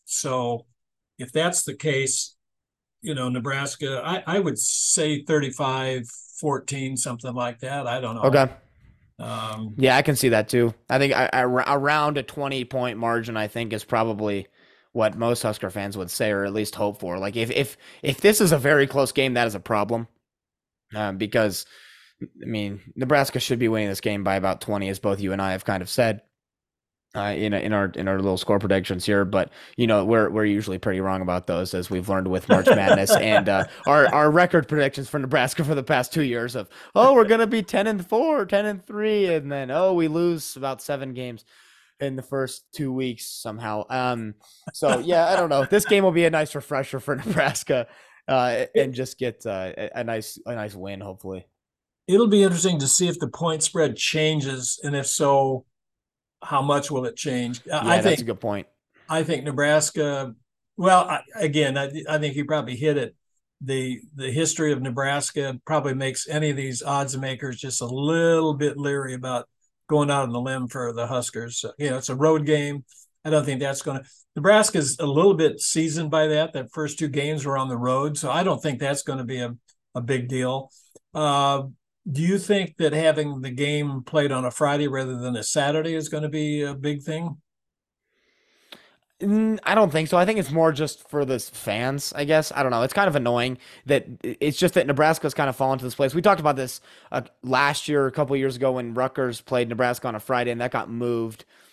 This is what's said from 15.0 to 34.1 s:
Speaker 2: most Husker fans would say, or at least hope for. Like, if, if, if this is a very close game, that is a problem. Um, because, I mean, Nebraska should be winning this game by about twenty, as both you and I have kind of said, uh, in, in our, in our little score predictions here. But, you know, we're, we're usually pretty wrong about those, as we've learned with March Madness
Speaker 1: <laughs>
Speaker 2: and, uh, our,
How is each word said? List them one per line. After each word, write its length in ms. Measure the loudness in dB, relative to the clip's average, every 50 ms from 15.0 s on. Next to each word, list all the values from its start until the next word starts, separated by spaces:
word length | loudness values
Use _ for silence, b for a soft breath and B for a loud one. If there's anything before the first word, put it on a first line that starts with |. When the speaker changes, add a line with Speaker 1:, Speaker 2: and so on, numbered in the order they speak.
| 2 2 2
Speaker 2:
most 260 | 0 0 0 0 0 -2
Husker 280 | -4 -4 -4 -6 -8
fans 260 | -6 -6 -8 -6 -6
would 140 | -8 -8 -8
say, 200 | -4 -4 -2 0
or 140 | 0 -2 -2
at 80 | -2 -2
least 220 | -4 -4 -4 -4
hope 260 | -2 -2 -2 -4 -4
for. 180 | -8 -8 -6 -4
Like, 160 | -6 -4 -4
if, 160 | -4 -4 -2
if, 280 | 0 -2 -2 -2 -4 -16 B B B B B
if 180 | -6 -2 4
this 200 | 4 4 6 6
is 120 | 6 4 4
a 60 | 4
very 280 | 4 4 4 4 4
close 260 | 4 2 0 0 2 2
game, 220 | 0 0 2 2
that 120 | 2 0
is 80 | 0 -2
a 60 | -4
problem. 460 | -4 0 0 0 0 0 -2 -4 -4 -8 _ _ _ _ _ _ _ _ _ _ _ _ _ _ _ _ -6
Um, 220 | -4 -4 -4 -4
because, 500 | -4 -4 0 2 2 2 2 0 -4 -10 B B B B B B B B B B B -16
I 240 | -16 _ -14 -10
mean, 340 | -8 -6 -6 -6 -6 -8 -10 -14 -14 -10
Nebraska 460 | -6 -2 2 2 2 2 2 -2 -4
should 180 | -2 -2 -2 0
be 100 | 2 2
winning 200 | 2 2 0 -2
this 120 | -2 -4
game 220 | -2 -4 -2 -2 0
by 140 | 0 0
about 240 | 0 0 0 -2 -2
twenty, 300 | -4 -6 -4 -4 -4 -4
as 80 | -6 -4
both 220 | -2 -2 -2 -2
you 120 | -2 -4 -2
and 80 | -2
I 120 | -2 -2 -4
have 120 | -4 -4
kind 180 | -4 -4 -4 -4
of 60 | -4
said, 320 | 0 0 2 0 0 -4 -8 _ _ _ _ _ _ _ _ _ _ _ _ _ _ _ _ _ -8
uh, 200 | -6 -4 -4 -2
in, 180 | -2 -2 -2 -2
in 180 | -2 -2 0 0
our, 140 | 0 0 -2 -4
in 140 | -4 -2 -2
our 80 | -2
little 200 | 0 0 0 0
score 220 | 0 0 2 0 2
predictions 460 | 2 2 2 0 0 -2 -6 -4 -2
here. 180 | 0 2 2 2
But, 260 | 2 2 0 0 -2 B B B B B
you 100 | B 2
know, 180 | 4 4 4 4
we're, 240 | 4 4 4 4 2
we're 140 | 2 0 0
usually 340 | 2 0 0 -2 -4 -6 -4
pretty 220 | -2 -2 -2 0
wrong 220 | 0 -2 -2 -2 -2
about 240 | -2 -2 -2 -2
those, 280 | -2 -2 -2 -2 -4 -4
as 160 | -6 -6 -4
we've 180 | -4 -4 -2 0
learned 200 | 0 0 0 0
with 200 | -2 -2 2 4
March 180 | 4 4 6
Madness 440 | 6 6 6 6 4 4 4 4 4
Speaker 1:
<laughs> 60 | 4
Speaker 2:
and, 320 | 4 4 4 4 4 4 4
uh, 160 | 2 2 0 -2 B B B
our, 200 | 4 6 6 6 6